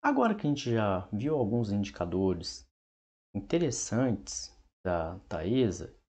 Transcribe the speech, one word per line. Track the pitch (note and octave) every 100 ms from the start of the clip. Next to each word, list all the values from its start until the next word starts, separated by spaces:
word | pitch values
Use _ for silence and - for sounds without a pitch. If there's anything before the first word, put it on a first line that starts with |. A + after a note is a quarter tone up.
Agora | - C#4 A#3+
que | G#3 D3
a |
gente | C#3 -
já | A2+ G#2+ F#2 F#2
viu | G#2+ C3
alguns | D#3 G#2+ A#2+ A2
indicadores | G2+ G2 - F2 F2+ F#2+ E2+ - - - _ _ _ _ _ _
interessantes | G2+ - E3 E3 A#2 - A2 C3 A2 - - - _ _ _
da | F#2 F2 E2 F#2 -
Taesa | E2 E2 B2 A#2+ E2+ - -